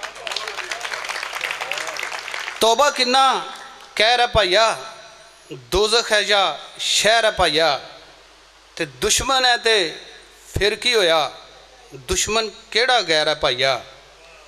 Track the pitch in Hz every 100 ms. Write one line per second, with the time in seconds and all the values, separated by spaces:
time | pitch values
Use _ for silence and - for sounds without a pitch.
0 | - - - - - - - - - -
1 | - - - - - - - - - -
2 | - - - - - - 220 233 285 269
3 | 247 269 269 202 160 - - - - -
4 | 220 240 240 226 196 196 226 139 - -
5 | - - - - - 143 123 180 214 233
6 | 220 208 196 202 175 143 - - - -
7 | 202 226 220 190 170 151 160 131 - -
8 | - - - - - - - - 156 127
9 | 208 - 240 262 254 233 226 214 160 -
10 | - - - - - - 202 214 247 226
11 | 170 165 131 - - - - - - 135
12 | - 185 - 226 214 - - 214 262 240
13 | 170 156 156 147 147 123 135 117 - -
14 | - - - -